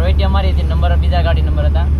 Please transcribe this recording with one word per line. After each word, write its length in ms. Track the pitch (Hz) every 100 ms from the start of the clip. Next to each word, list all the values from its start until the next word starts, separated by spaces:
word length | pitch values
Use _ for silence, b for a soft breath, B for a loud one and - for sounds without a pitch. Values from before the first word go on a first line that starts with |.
રોહિતી 240 | 185 185 190
અમારી 240 | 196 196
હતી, 120 | - -
નંબર 220 | 175 - -
બીજા 180 | - 175 170
ગાડી 200 | 170 -
નંબર 200 | 151 143
હતા. 160 | - -